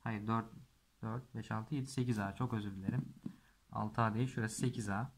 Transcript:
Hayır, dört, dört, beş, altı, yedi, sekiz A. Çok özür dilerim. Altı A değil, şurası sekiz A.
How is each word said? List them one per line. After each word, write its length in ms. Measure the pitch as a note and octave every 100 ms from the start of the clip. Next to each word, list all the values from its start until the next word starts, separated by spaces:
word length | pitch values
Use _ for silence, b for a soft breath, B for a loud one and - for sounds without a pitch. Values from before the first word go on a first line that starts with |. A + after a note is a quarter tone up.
Hayır, 260 | B2+ A2 G#2
dört, 200 | A2+ A2 - - _ _ _
dört, 320 | A2+ A2+ C3
beş, 160 | A2+ A2
altı, 240 | A2 A2+
yedi, 120 | D3 C3
sekiz 320 | - B2 A2
A. 160 | G2
Çok 180 | F#2+ B2+
özür 240 | A#2 G2+ F#2+
dilerim. 380 | F#2+ B2+ C#3 - B B B B _
Altı 300 | - G#2+ G#2+
A 120 | A2+
değil, 140 | G#2+ C3
şurası 280 | B2+ A2 -
sekiz 320 | B2+ B2 G#2
A. 240 | G2+ C3